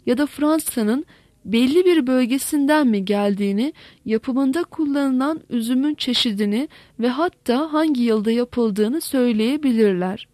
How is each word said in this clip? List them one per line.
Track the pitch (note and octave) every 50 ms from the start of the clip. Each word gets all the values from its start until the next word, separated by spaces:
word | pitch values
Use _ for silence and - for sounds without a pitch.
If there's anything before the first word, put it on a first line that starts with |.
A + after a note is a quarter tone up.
| _
ya | - B3 A#3
da | D4
Fransa'nın | C#4 - - D4 D4+ D#4+ D#4+ - - - A#3+ G#3+ G#3 A#3 C#4+ E4 - - _ _ _ _ _ _
belli | F#3 G3+ A3+ B3+ C4 D4 F4+ F#4
bir | F4+ F4 D#4+ B3 B3+
bölgesinden | B3+ B3+ B3+ A3 B3+ C#4 - - D#4 D4 C#4 C4+ D4+ D4+ D4 A#3+
mi | G#3+ G3+ F#3+
geldiğini, | G3 G3+ G3+ G3+ G3+ G3+ F#3+ G3+ G3 G3 G3+ B3 D#4 - - - - - _ _
yapımında | - A3 A3 - C4+ A#3+ C4 C#4 C4 C4+ E4+ E4+
kullanılan | - - - D#4+ C#4+ C#4 C#4+ C#4 C4+ C4 B3+ C4 D4 E4 D#4 - -
üzümün | - A#3+ A3+ A#3 B3+ B3+ C#4 D4+ D4
çeşidini | - - C4 A#3 - - A#3+ G3+ G3 G#3+ G3+ G3+ A#3 D4 - - - - _ _ -
ve | A3 B3
hatta | B3 C#4 E4 F#4 - _ _ - A#3 C4 D#4+ D#4+ D4+
hangi | D4+ D#4+ D#4+ C#4+ B3
yılda | A#3+ A#3 A3 A3 G3+ A3+
yapıldığını | A3+ A#3+ B3 A#3+ - A#3+ A#3 A3 F#3+ G#3 G#3+ A3 C4+ E4
söyleyebilirler. | - - - C4 B3 A#3+ A3+ G#3+ A3 B3 C#4+ D4+ D4 C4 A#3 A3+ A3 G3+ F#3+ F3 F3+ F#3 G3 - - -